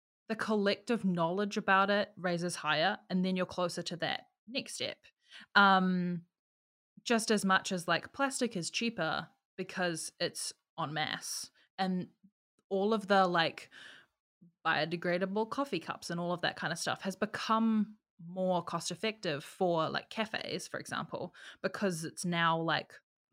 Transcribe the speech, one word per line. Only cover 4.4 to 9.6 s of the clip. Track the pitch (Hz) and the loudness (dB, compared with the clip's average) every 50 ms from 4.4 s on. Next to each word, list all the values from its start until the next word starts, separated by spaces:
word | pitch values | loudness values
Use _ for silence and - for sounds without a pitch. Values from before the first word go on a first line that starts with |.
| _ 208 | _ -10
next | 254 269 - - - | -8 -8 -8 -8 -8
step. | - - - - _ _ - _ _ _ - - - - - - | -8 -6 -6 -8 _ _ -20 _ _ _ -20 -20 -20 -4 4 6
Um, | 202 202 196 196 190 185 185 185 180 180 180 175 170 175 _ _ _ _ _ _ _ _ _ _ _ _ _ _ - | 8 8 10 8 6 6 4 2 0 0 -2 -2 -4 -8 _ _ _ _ _ _ _ _ _ _ _ _ _ _ -6
just | - - 233 220 220 - | 0 0 2 2 2 2
as | 214 202 196 | 2 2 4
much | 190 190 - - - | 4 4 4 2 0
as, | 190 180 165 | -6 -4 0
like, | 180 165 165 - - | 0 0 0 -2 -4
plastic | - - 277 262 262 - 247 233 - | -4 -4 -2 -2 -2 -2 -2 -2 -2
is | 180 165 - | -4 -6 -4
cheaper | - - 233 233 226 214 160 156 - - 170 - _ _ _ _ _ | -4 -2 -2 -2 -2 -2 -2 -2 -2 -4 -6 -8 _ _ _ _ _
because | - | -10